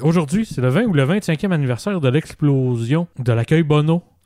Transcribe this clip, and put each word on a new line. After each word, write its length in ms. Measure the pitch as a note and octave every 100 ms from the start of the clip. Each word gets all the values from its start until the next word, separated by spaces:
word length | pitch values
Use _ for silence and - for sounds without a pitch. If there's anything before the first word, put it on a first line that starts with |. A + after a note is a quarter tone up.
aujourd'hui, 440 | D3 F3 C#3+ F#3+ A3
c'est 160 | -
le 80 | B2+
vingt 160 | D3+ A#3+
ou 80 |
le 100 | D3
vingt-cinquième 480 | C3+ G3+ - D#3 G3+
anniversaire 480 | D#3+ C3 A#2 G3+ F#3+
de 80 | C3
l'explosion 1000 | D3 - - D3 C3+ B2+ A#2 A#2 D#3 F3 -
de 140 | B2
l'accueil 300 | A2+ B2 D#3+
Bono. 380 | D3+ D3+ D3+ E3+ - _